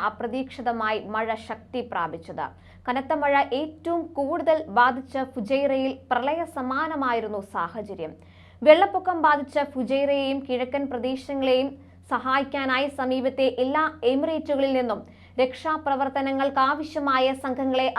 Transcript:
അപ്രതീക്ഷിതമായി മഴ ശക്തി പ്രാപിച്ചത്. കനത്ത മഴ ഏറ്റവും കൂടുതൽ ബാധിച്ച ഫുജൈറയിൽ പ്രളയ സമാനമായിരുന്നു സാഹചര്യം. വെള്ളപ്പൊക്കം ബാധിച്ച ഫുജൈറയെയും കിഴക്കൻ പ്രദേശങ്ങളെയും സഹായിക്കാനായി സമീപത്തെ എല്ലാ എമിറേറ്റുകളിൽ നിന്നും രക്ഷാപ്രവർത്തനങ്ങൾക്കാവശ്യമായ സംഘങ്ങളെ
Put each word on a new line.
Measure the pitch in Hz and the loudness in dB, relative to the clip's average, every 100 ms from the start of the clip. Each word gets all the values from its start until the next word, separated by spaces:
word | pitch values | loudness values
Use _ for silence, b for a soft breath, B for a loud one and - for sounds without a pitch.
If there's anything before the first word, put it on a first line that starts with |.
| 202 | 0
അപ്രതീക്ഷിതമായി | 208 226 254 262 - 240 233 214 220 190 | -2 -4 -4 -6 -4 -4 -2 -2 -2 -2
മഴ | 214 226 220 - | -4 -2 -4 -6
ശക്തി | 226 - 254 240 | -12 -6 -8 -4
പ്രാപിച്ചത്. | 185 165 165 - 156 143 - B B - | -4 -4 -6 -10 -8 -8 -10 B B -4
കനത്ത | 254 262 311 | -4 0 0
മഴ | 285 277 277 262 | 4 4 4 0
ഏറ്റവും | 302 - 339 339 - 277 | -4 -6 -2 -2 -2 -4
കൂടുതൽ | 277 339 320 320 311 208 | -2 0 2 2 2 4
ബാധിച്ച | 254 254 262 269 262 262 | 4 2 -6 -6 -6 -6
ഫുജൈറയിൽ | 202 269 277 262 262 262 - | -2 0 2 0 -2 -4 -2
പ്രളയ | 240 269 330 330 285 | -2 0 -2 -4 -6
സമാനമായിരുന്നു | 254 262 311 311 262 233 214 208 202 | -4 -2 -2 0 0 0 -2 -6 -6
സാഹചര്യം. | 196 170 220 208 180 160 - B B B B 233 | -4 -4 -6 -10 -8 -10 -10 B B B B 8
വെള്ളപ്പൊക്കം | 320 392 370 370 339 302 | 8 8 2 -2 2 4
ബാധിച്ച | 285 285 294 285 262 | 4 2 -2 -2 -4
ഫുജൈറയെയും | 220 269 285 277 269 269 262 | -2 0 2 2 0 -4 -4
കിഴക്കൻ | 247 254 285 277 | -4 -2 -4 -4
പ്രദേശങ്ങളെയും | 247 254 262 - 277 262 254 277 - B B - | -4 -4 -4 -6 -2 2 2 0 -6 B B -4
സഹായിക്കാനായി | 240 262 269 277 277 269 254 285 277 | -4 2 0 0 -2 0 0 -2 -2
സമീപത്തെ | 254 262 254 262 269 247 254 | -2 0 -2 2 0 2 0
എല്ലാ | 302 311 - 240 | 2 0 0 0
എമിറേറ്റുകളിൽ | 269 320 311 311 269 269 262 | 2 0 -2 -2 0 2 0
നിന്നും | 240 202 - B B - | 0 -4 -8 B B -2
രക്ഷാപ്രവർത്തനങ്ങൾക്കാവശ്യമായ | 254 - 311 311 302 277 269 269 269 269 277 277 262 302 311 311 285 262 254 269 269 | -2 0 -4 -2 -2 0 0 -2 -2 0 0 2 2 2 -4 -2 0 2 2 0 -4
സംഘങ്ങളെ | 254 269 262 262 | -2 0 2 2